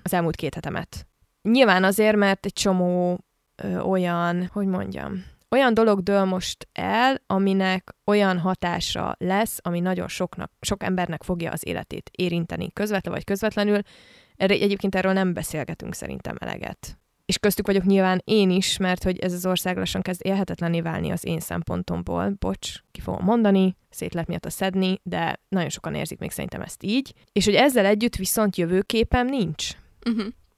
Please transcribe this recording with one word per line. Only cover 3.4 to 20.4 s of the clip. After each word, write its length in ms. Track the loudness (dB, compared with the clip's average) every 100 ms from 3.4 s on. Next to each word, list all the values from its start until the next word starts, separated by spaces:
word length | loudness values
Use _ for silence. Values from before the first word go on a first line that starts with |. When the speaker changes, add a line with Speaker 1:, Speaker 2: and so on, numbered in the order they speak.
| _ -10
Speaker 1:
ö, 220 | -6 -4
olyan, 720 | 0 0 0 0 0 -2 -4
hogy 140 | -4 -2
mondjam, 580 | -2 -4 -8 -8 -10 -12 _ 0
olyan 240 | 2 4
dolog 280 | 4 4 4
dől 220 | 2 2
most 440 | 2 0 -4 -10 -12
el, 500 | -8 -2 2 2 2 0
aminek 680 | 0 2 2 2 -2 -6 -6
olyan 340 | 2 4 4 2
hatása 760 | 0 0 -2 -2 -4 -4 -6 -4
lesz, 400 | 0 0 0 -4
ami 180 | -4 -2
nagyon 280 | 0 -2 -4
soknak, 440 | -4 -6 -6 -12 _
sok 220 | -6 -4
embernek 400 | -2 -2 -2 -4
fogja 280 | -4 -4 -4
az 160 | -6 -6
életét 440 | -8 -6 -12 -10
érinteni, 600 | -4 -2 -2 -4 -6 -8
közvetlen 420 | -6 -2 -2 -4
vagy 100 | -6
közvetlenül. 560 | -4 -2 -2 0 2 0 -2 -14 -20 -20 _ -2
Erre, 180 | 2
egyébként 400 | 2 2 0 0
erről 180 | 0 2
nem 220 | 2 0
beszélgetünk 600 | -2 -6 -6 -8 -8 -10
szerintem 420 | -10 -10 -10 -8 -8
eleget. 600 | -8 -8 -10 -12 -16 -18 _ _
És 140 | -6 0
köztük 280 | 2 0 0
vagyok 180 | 2
nyilván 360 | 4 4 4 2
én 260 | 2 4 4
is, 260 | 4 0 0
mert 260 | 0 0
hogy 160 | -2 -2
ez 140 | -2
az 140 | -2 -2
ország 300 | -2 -2 -4
lassan 260 | -4 -4
kezd 240 | -4 -4 -2
élhetetlenné 540 | -2